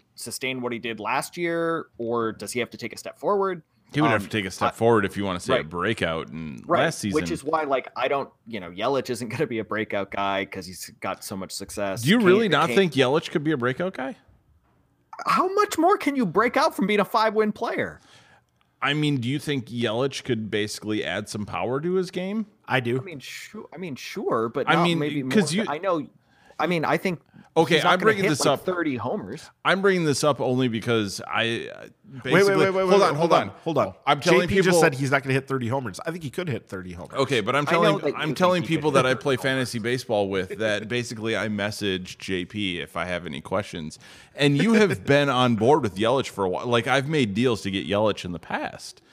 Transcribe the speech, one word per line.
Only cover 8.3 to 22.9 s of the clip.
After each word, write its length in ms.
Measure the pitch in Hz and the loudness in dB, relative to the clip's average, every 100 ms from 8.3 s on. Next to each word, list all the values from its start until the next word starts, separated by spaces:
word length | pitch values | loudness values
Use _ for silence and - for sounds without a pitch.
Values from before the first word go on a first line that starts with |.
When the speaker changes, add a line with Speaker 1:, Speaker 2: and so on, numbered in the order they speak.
| _ - | _ -12
Speaker 1:
you 140 | 110 | -12
know, 100 | 87 | -10
Yelich 400 | 87 117 135 127 | -4 -2 0 -2
isn't 200 | 117 117 | -6 -6
gonna 180 | 123 143 | -4 -2
be 100 | 110 | -4
a 40 | |
breakout 480 | 101 107 107 101 98 | -4 -4 -2 -4 -4
guy 340 | 98 98 98 98 | -4 -2 -2 -4
'cause 220 | 98 85 | -8 -12
he's 240 | 90 - - | -14 -16 -10
got 240 | 98 90 | -8 -8
so 120 | - 95 | -8 -10
much 160 | 90 | -10
success. 520 | - 95 - 101 98 | -10 -10 -6 -4 0
Speaker 2:
Do 60 | 123 | 2
you 100 | 240 | 4
really 220 | 185 202 220 | 6 6 4
Speaker 1:
Can't, 20 | |
Speaker 2:
not 160 | 147 165 | 2 2
Speaker 1:
can't 100 | 202 | 4
Speaker 2:
think 160 | 180 | 4
Yelich 380 | 135 127 156 - | 4 4 2 0
could 120 | 170 | -2
be 80 | 151 | 0
a 60 | 143 | 0
breakout 360 | 120 131 185 220 | 0 -2 -4 -6
guy? 200 | 262 - _ _ _ _ _ _ _ _ _ - - | -8 -10 _ _ _ _ _ _ _ _ _ -6 0
Speaker 1:
How 260 | - 370 | 2 2
much 240 | 403 403 - | 2 0 4
more 200 | 339 415 | 4 4
can 180 | 294 277 | 2 0
you 100 | 190 | 2
break 300 | 180 240 269 | 2 2 4
out 200 | 320 - | 2 2
from 120 | 196 | 2
being 120 | 208 | 2
a 60 | 185 | 2
five-win 460 | 233 220 214 214 | 2 2 2 0
player? 480 | - 233 349 92 78 _ - _ _ _ _ _ _ | 0 -4 -4 -4 -8 _ -20 _ _ _ _ _ _
Speaker 2:
I 120 | 139 | 0
mean, 240 | 151 151 139 | 2 2 2
do 80 | 117 | 0
you 120 | 143 | -2
think 260 | 151 139 101 | -2 -4 -4
Yelich 580 | 120 117 117 135 - | -2 -2 0 -2 -2
could 260 | - 113 107 | -4 -2 -2
basically 540 | 107 104 - 107 107 | -2 -2 -4 -4 -2
add 240 | 69 95 107 | -2 -4 -6
some 180 | 104 101 | -8 -6
power 360 | 87 104 135 | -4 -2 -2
to 120 | 170 185 | -2 -2
his 160 | 175 | -2
game? 340 | 180 190 220 202 _ - | -6 -6 -6 -6 _ -2
Speaker 3:
I 120 | 131 | 0
do. 180 | 120 | 0